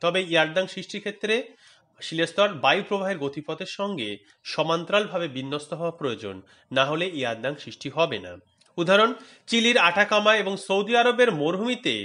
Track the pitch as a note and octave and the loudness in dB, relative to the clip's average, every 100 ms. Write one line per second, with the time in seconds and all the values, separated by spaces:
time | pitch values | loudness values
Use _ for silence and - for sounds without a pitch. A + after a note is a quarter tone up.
0 | E3+ F#3 F3+ E3 D#3 F3 F#3 - F3+ G#3 | -2 0 2 2 2 0 -4 -6 -10 -10
1 | G#3 G3+ G#3+ A3+ - - _ _ _ - | -10 -6 -2 -2 -4 -16 _ _ _ -16
2 | - E3 E3 - G3+ D#3+ C3 F3 G3 G3+ | -8 -2 0 2 0 2 2 2 0 -4
3 | F#3+ F#3 C#3 D3+ D3 D#3+ F#3 - G3+ F3+ | -2 -4 -6 -6 -8 -10 -10 -6 -6 -4
4 | G#2+ G2+ _ _ - - D#3 E3 E3 G3+ | -6 -8 _ _ -6 -2 0 0 0 0
5 | G3 F3 E3+ C3 C3+ D3 D3+ D#3+ E3+ E3 | 0 -4 -4 -6 -6 -8 -8 -6 -6 -4
6 | C#3+ G#2+ G#2 F#2+ - _ - C3 C3+ D#3 | -4 -4 -8 -12 -16 _ -2 0 2 0
7 | F#3 D#3 B2 A2+ B2+ D3 - - C#3 C#3 | -4 -2 -4 -4 -6 -8 -12 -12 -6 0
8 | E3 G#2+ F#2 F2 _ _ _ - E3+ G3+ | 0 -2 -8 -14 _ _ _ -2 4 4
9 | A3+ B3+ - - - A#3 A3+ A#3 F3 G3 | 4 0 -14 -20 -4 2 4 6 4 4
10 | G#3 G#3 G#3+ G#3+ F#3+ G3 - G3 G#3 A#3+ | 2 4 4 4 2 -4 -2 0 2 4
11 | A#3+ A#3 A#3+ D#3 D3+ F#3 A#3 B3 D3+ A2 | 4 4 4 4 0 0 -2 -2 -2 -2